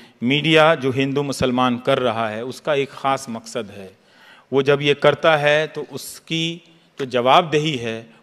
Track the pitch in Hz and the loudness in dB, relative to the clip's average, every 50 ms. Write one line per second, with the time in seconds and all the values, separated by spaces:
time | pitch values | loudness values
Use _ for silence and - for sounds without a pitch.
0 | - - _ - 117 123 139 147 143 160 160 156 156 160 165 143 127 135 120 139 | -20 -20 _ -4 -2 0 0 0 2 4 6 6 6 6 4 2 0 -2 -2 -2
1 | 135 139 135 143 143 139 131 - 135 127 123 127 127 123 120 117 - 139 135 131 | -2 -2 -2 -2 -4 -4 -2 -2 -2 0 0 0 0 0 0 -2 -2 0 0 0
2 | 123 120 107 113 113 107 107 110 123 131 123 - - 165 147 139 135 - - - | 0 -2 -2 -2 -4 -4 -6 -8 -8 -10 -12 -8 -4 -2 -2 -2 -2 -4 -6 -6
3 | - 139 135 131 - 120 113 113 - - - 123 107 98 104 101 95 92 - _ | -4 -2 -2 -2 -4 -8 -12 -12 -12 -10 -10 -10 -10 -10 -14 -18 -18 -18 -20 _
4 | _ _ _ _ - - - - _ - 127 139 139 139 143 143 147 143 139 - | _ _ _ _ -20 -20 -20 -20 _ -2 0 0 2 2 2 2 2 0 2 4
5 | - 147 143 - - 165 160 147 143 147 147 151 156 151 - 151 143 - 139 127 | 4 2 2 4 2 2 2 4 2 2 2 2 0 -2 -6 -10 -12 -12 -12 -14
6 | - - - - _ - 165 165 165 165 170 175 - _ _ _ _ _ _ - | -14 -16 -18 -16 _ -6 -4 -4 -4 -4 -6 -10 -14 _ _ _ _ _ _ -10
7 | 139 123 123 123 120 127 143 175 180 151 151 151 151 160 147 120 117 113 113 113 | -6 -4 -2 0 4 4 4 4 4 2 0 0 0 -2 -4 -4 -6 -6 -8 -10
8 | 117 - _ _ | -12 -16 _ _